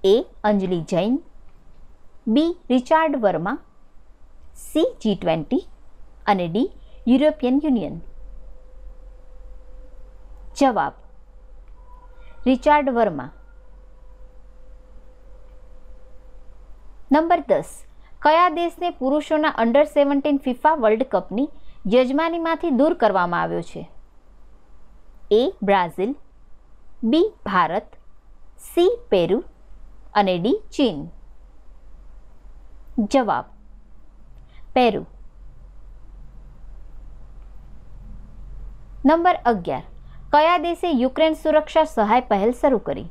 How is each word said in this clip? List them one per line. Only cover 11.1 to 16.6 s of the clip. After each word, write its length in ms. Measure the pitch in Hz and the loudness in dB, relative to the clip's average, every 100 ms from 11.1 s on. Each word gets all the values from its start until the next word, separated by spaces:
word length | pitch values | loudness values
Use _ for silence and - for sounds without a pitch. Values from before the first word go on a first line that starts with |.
| - - - - - - - - - - - - - 240 | -20 -20 -20 -20 -20 -20 -20 -20 -20 -20 -20 -18 -2 0
રિચાર્ડ 440 | 262 302 294 269 | 2 4 4 4
વર્મા. 400 | 233 214 147 127 - - - - - - - - - - - - - - - - - - - - - - - - - - - - - - - - - | 2 2 0 -10 -16 -20 -20 -20 -20 -20 -20 -20 -20 -20 -20 -20 -20 -20 -20 -20 -20 -20 -20 -20 -20 -18 -20 -18 -18 -18 -16 -16 -18 -18 -18 -18 -18